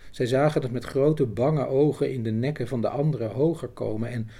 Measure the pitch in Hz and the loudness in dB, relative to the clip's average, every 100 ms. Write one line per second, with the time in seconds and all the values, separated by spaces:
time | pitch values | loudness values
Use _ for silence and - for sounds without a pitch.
0 | - - 123 131 151 151 131 123 - 139 | -10 -4 0 2 2 2 -2 -4 -2 2
1 | 143 151 123 101 135 156 123 135 151 143 | 4 4 0 2 2 2 2 4 4 2
2 | 135 131 113 110 131 147 123 123 110 131 | -2 -2 -2 0 0 -2 -4 -2 0 0
3 | 151 123 113 123 156 165 - - 110 110 | 0 0 -2 2 2 0 -6 -6 -4 -2
4 | 117 120 110 | -4 -4 -6